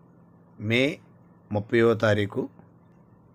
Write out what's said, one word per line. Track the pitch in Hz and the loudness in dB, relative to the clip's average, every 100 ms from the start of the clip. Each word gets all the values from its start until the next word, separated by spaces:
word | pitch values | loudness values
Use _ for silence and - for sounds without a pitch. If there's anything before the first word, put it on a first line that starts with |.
| - _ _ _ _ - | -20 _ _ _ _ -10
మే | 107 117 139 190 - _ _ _ - | -2 0 0 -4 -14 _ _ _ -8
ముప్పైవ | 104 107 117 117 | -8 -2 2 2
తారీఖు, | 107 110 104 101 127 269 - - _ _ _ _ - _ | 2 2 0 -2 -6 -10 -14 -20 _ _ _ _ -20 _